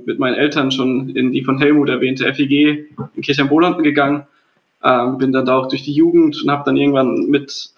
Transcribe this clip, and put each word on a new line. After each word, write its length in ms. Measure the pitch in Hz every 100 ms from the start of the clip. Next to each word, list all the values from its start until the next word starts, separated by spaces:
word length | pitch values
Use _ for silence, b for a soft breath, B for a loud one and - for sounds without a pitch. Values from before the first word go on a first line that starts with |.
| -
mit 120 | 127
meinen 180 | 131 117
Eltern 360 | 143 156 131
schon 380 | 131 127 123 135
in 220 | 131 127
die 120 | 135
von 160 | 135 135
Helmut 300 | 147 151 127
erwähnte 360 | 123 131 131 127
F 140 | 135
E 80 | 135
G 380 | 143 151 151 - - - -
in 60 |
Kirchheim-Bolanden 640 | - 139 135 151 180 160
gegangen, 420 | 147 143 139 143 - _ _ _ _ _
ähm, 340 | - 123 123 131
bin 160 | 135
dann 120 | 135 127
da 120 | 131
auch 100 | 131
durch 160 | 139
die 100 | 147
Jugend 480 | 143 170 170 160 143
und 80 | -
hab 140 | 143 139
dann 120 | 135
irgendwann 500 | 143 135 127 120 139
mit 440 | 143 139 - -